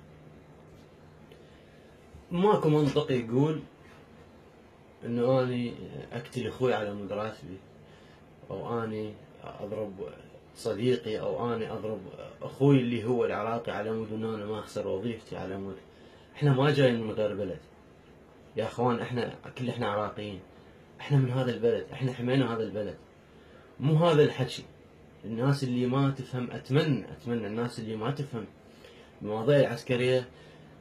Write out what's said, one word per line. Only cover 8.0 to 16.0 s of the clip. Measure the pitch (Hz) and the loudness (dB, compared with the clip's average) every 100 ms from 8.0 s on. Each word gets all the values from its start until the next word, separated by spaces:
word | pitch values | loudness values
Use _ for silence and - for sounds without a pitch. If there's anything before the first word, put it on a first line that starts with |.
| - - - - - | -20 -20 -20 -20 -12
او | 95 85 117 | -10 -4 -4
اني | 113 107 107 104 - - | -4 -6 -8 -10 -18 -18
اضرب | - - 101 107 104 95 - - - - - | -16 -12 -8 -6 -6 -8 -12 -12 -20 -20 -20
صديقي، | - 117 101 127 120 110 104 | -8 -4 0 2 2 0 -4
او | - - 120 | -2 -2 -2
اني | 113 110 | -2 -4
اضرب | 110 107 104 92 - - - | -6 -6 -8 -10 -14 -16 -12
اخوي | - - 139 139 | -12 2 6 6
اللي | 120 117 | 6 -2
هو | 107 120 | 0 2
العراقي | 110 95 110 117 117 | 2 0 -2 -2 -4
على | 92 107 | -4 -4
مود | 113 107 | -4 -4
انه | 110 113 | -4 -4
انا | 110 104 | -4 -4
ما | 107 | -6
اخسر | - 110 98 | -6 -6 -4
وظيفتي | 95 117 110 - 90 | -2 -4 -6 -8 -8
على | 92 98 | -6 -6
مود. | 98 92 - - | -8 -10 -16 -20